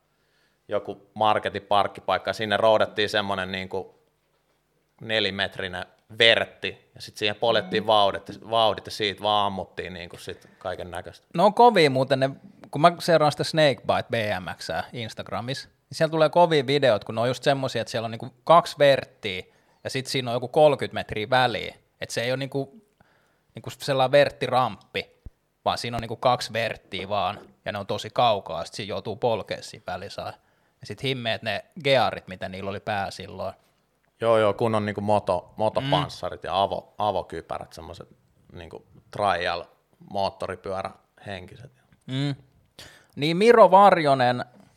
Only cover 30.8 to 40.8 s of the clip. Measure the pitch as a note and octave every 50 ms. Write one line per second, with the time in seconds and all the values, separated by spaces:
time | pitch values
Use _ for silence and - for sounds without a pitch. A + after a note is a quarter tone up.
30.8 | - - G#2+ - - C3 C3 B2+ A#2 A#2 A2 G2+ - A2+ G2+ G2+ - _ _ G3
31.8 | C#3 C#3 C3+ B2+ A2 - - - - - F#2 F2+ F#2+ F#2+ F#2 F#2+ G2 G2 G2+ G2+
32.8 | - - G#2+ G2+ G2 F2+ - - F#2+ F#2+ F#2 F#2+ F#2 F#2+ - _ _ _ _ _
33.8 | _ _ _ _ _ _ _ _ A2+ A2+ A#2 A2 A2 G2+ G2+ - A#2+ A2+ A2 G#2+
34.8 | G#2 G#2 G2+ G#2 G2+ G#2 G#2+ G2+ - - F#2 F2 - - - - G#2+ A2 - F#2
35.8 | C3 C#3 F#2 F2+ - - - - - F2+ F2 - - D#2 E2 F#2+ G2 F2+ F2+ -
36.8 | - _ _ - G#2 G#2 G2 F2+ E2 - - E2 - - C2+ - - - - E2
37.8 | D#2+ D#2+ F2 - - _ - _ _ _ _ _ _ _ - F2+ E2+ E2 - -
38.8 | _ _ _ - _ _ - G#2 G#2 G2+ F2+ F2 F2+ F2+ E2+ F2 D#2 - _ _
39.8 | _ _ _ _ - - - G2+ G2 F#2 - - - F#2 F#2+ F2+ - G2 F#2+ F#2+